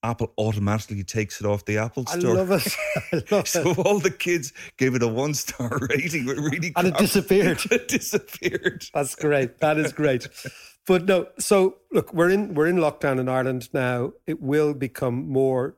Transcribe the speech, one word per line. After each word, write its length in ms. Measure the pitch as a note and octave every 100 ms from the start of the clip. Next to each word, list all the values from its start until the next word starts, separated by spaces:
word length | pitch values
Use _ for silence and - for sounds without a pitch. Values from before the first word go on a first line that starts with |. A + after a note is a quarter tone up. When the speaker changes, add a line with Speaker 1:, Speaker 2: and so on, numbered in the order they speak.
Speaker 1:
Apple 280 | A2+ A#2 - -
automatically 640 | G#2+ G#2 G2+ G#2+ - G#2
takes 360 | F#2+ A2+ G#2+ -
it 40 | G#2
off 180 | G2+ -
the 120 | G#2+
Apple 280 | A2 - B2
Speaker 2:
I 120 | F3
Speaker 1:
Store. 160 | F3 -
Speaker 2:
love 160 | F#3
it. 240 | F#3+ - - D5+
<laughs> 220 | D5+ -
I 100 | D#3+ - G#3
love 120 | -
Speaker 1:
<laughs> 80 | F3
So 140 | D#3
Speaker 2:
it. 60 | F3+
Speaker 1:
all 200 | F3+ G#3
the 120 | F3+
kids 420 | - - F3 C3+ - - -
gave 160 | C3 B2+
it 60 |
a 40 | A#2
one-star 720 | A2+ C#3+ C#3+ - - A#2+ C3
<laughs> 60 | C3+
rating. 380 | C#3+ E3+ D#3 B2
It 100 | C3+
really 340 | D3 F3 E3 C#3+
Speaker 2:
And 120 | F#3
it 40 |
Speaker 1:
got 80 | E3
Speaker 2:
disappeared. 600 | G3+ G3+ - G3 D#3 - -
Speaker 1:
<laughs> 60 |
It 160 | A3 -
disappeared. 1000 | B3+ - G#3 - - F3 F3 F#3 F3 -
Speaker 2:
That's 220 | D3+ C#3 -
great. 440 | D3+ C#3+ B2+ -
That 180 | D#3 D#3
is 140 | D#3
great. 340 | - D3+ C3 - - D3+ - - _ -
But 200 | F3+ F3+
no, 220 | F#3+ - -
so 400 | - G3+ F#3+ - _
look, 220 | G#3+ -
we're 160 | D#3+ F3
in, 240 | G3 G#3
we're 140 | D#3 D#3+
in 100 | F3+
lockdown 420 | D#3 C#3+ D3 C3
in 80 | B2+
Ireland 420 | B2+ C3 B2+ A#2+
now. 400 | C#3+ B2+ B2 B2+ - -
It 160 | D#3+
will 320 | C#3 D3 D3+
become 540 | C#3 C3 - C3 B2 D#3
more 460 | C3 C3+ C3 B2+